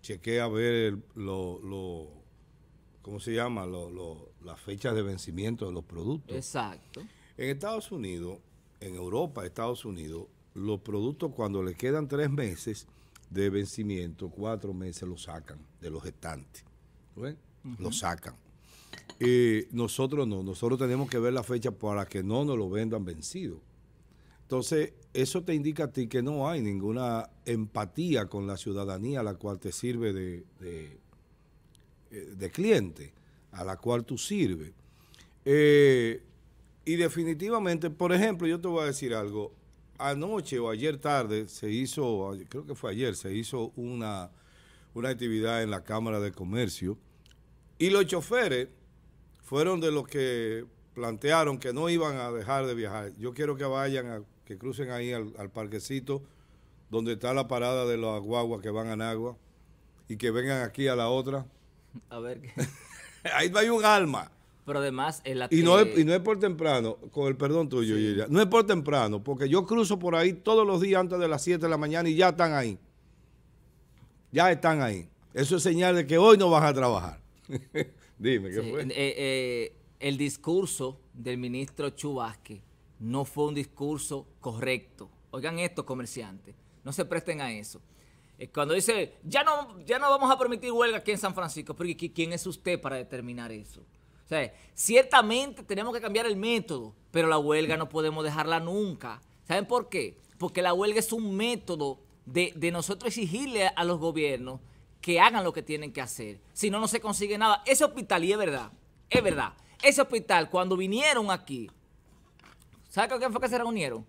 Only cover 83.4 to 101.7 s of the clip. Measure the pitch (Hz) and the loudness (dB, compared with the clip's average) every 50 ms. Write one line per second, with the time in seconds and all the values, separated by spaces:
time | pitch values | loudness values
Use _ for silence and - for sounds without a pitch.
83.4 | 147 147 147 143 135 - - - 139 147 151 139 - - 147 139 139 - - - | -2 0 0 -4 -6 -8 -8 -8 -6 -4 -4 -4 -6 -6 -8 -8 -10 -14 -20 -10
84.4 | - 131 113 113 117 131 127 123 - - - - 101 - - - - _ - 131 | -10 -8 -6 -4 -2 -2 -2 -2 -4 -12 -20 -20 -20 -20 -20 -20 -20 _ -12 -8
85.4 | 127 156 165 165 180 175 175 - - - 131 127 123 110 - 127 113 101 95 98 | -6 -6 -4 -2 -4 -4 -4 -6 -6 -6 -6 -8 -6 -10 -10 -12 -12 -12 -14 -18
86.4 | - - - - _ - _ - _ 131 139 - 175 175 180 165 160 - 160 151 | -20 -20 -20 -20 _ -20 _ -16 _ -10 -4 -4 -4 -2 -2 -4 -2 -4 -6 -4
87.4 | 139 123 113 107 104 - - 92 - _ - - - - - _ _ - - - | -4 -6 -6 -8 -10 -14 -16 -18 -20 _ -20 -20 -20 -20 -20 _ _ -20 -16 -16
88.4 | - 131 _ 147 147 147 160 190 180 226 226 208 165 - - - - 160 202 277 | -16 -8 _ -2 0 2 2 2 2 2 2 0 0 -4 -6 -16 -12 0 2 4
89.4 | 294 320 302 294 285 240 208 180 160 - 240 254 285 277 277 277 277 254 269 254 | 4 4 2 2 -2 -6 -12 -18 -2 -2 0 2 4 4 4 6 6 4 4 4
90.4 | 254 240 247 220 247 247 240 233 240 233 220 208 - - 208 190 - 190 185 185 | 4 0 0 -2 -4 -2 2 4 4 4 2 0 0 -2 -2 0 -2 -4 -2 -2
91.4 | 180 160 - 156 147 - 151 - 175 175 165 - 170 165 - 165 165 165 175 170 | -6 -6 -6 -8 -10 -10 -8 -6 -4 -4 -4 -4 -6 -8 -2 -2 -2 -2 -2 -6
92.4 | - 185 - - - 185 180 170 - 139 135 127 123 - - 123 117 123 120 123 | -6 -6 -8 -6 -2 -2 -2 0 -2 -4 -6 -6 -8 -8 -10 -10 -10 -10 -10 -10
93.4 | 117 117 110 107 101 - - - - - _ _ _ - _ - - - 160 156 | -10 -10 -12 -14 -14 -16 -20 -20 -20 -20 _ _ _ -20 _ -20 -10 -4 -2 -2
94.4 | 135 110 - - - - - - - - 226 247 262 262 - 262 226 208 226 247 | -2 -2 -6 -16 -20 -20 -8 -4 0 6 8 8 8 10 6 6 6 6 2 0
95.4 | 277 285 233 - 190 - 202 196 214 240 226 240 214 214 202 220 233 233 208 190 | -2 -4 -8 -14 -8 -6 -4 -4 -4 -4 -6 -6 -6 -2 0 0 0 0 0 0
96.4 | 202 226 233 220 160 - 160 131 113 110 - _ _ _ - 165 165 160 160 151 | 0 0 0 0 0 -4 -6 -8 -8 -10 -16 _ _ _ 2 2 4 6 4 4
97.4 | 147 147 151 156 160 156 160 160 160 156 - 160 156 156 156 156 156 151 147 156 | 4 4 4 4 4 2 0 0 -2 -2 -2 0 0 0 0 -2 -4 -2 -2 -2
98.4 | 151 156 165 165 165 170 180 208 214 196 156 - - 123 110 117 _ _ - _ | 0 0 0 0 0 -2 -2 -2 -2 -2 -4 -8 -10 -12 -12 -14 _ _ -20 _
99.4 | _ - 165 196 202 196 240 247 208 - - 180 127 95 - - - _ - - | _ 0 0 0 2 2 0 0 0 0 -4 -4 -4 -4 -8 -14 -20 _ -10 -8
100.4 | 170 175 - 185 180 180 175 180 202 208 214 220 214 214 226 233 226 202 190 190 | -8 -4 -2 0 2 2 2 4 2 2 2 2 0 0 -2 -4 -2 -2 -2 0
101.4 | 220 240 240 196 - - | 0 0 -2 -4 -4 -6